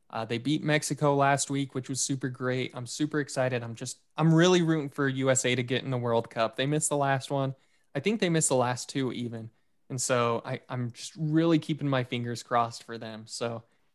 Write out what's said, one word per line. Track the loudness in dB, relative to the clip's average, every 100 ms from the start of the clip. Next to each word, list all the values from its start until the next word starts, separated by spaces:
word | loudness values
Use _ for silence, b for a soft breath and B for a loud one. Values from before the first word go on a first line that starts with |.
| _
Uh, | -8
they | -4 -2
beat | 0 0
Mexico | 2 0 0 0 2
last | 4 4 2 0
week, | -2 -4
which | -6 -6
was | -4
super | -4 -2 -4
great. | -4 -2 -2 -4
I'm | -6 -10
super | -4 -2 -2
excited. | -2 0 0 0
I'm | -4 -8
just, | -10 -12 _ 0
I'm | 4
really | 6 6 6
rooting | 4 0 -2
for | -2 0
U | 2 2
S | 2
A | 2
to | 0
get | 0 -2
in | -2
the | -2
World | 0 0 0
Cup. | 0 0 0
They | 0
missed | 0 0
the | 0
last | 2 0 0
one. | -2 -2 -4 _ _ _
I | -4
think | -2 2
they | 2
missed | 2 4
the | 4
last | 2 0 -4
two | -4 -2
even. | -2 -6 -8 -12 -16 _ _ -10
And | -6
so | 0 2 2 0
I, | -4 -8 -8
I'm | -6 -6
just | -8 -14 -6
really | 0 2 4 4
keeping | 2 -2 0
my | 0
fingers | 0 -4 -4 -8
crossed | -2 0 0 -4
for | -12 -12
them. | -10 -12 -14
So, | -6 -6 -6 -12 _ _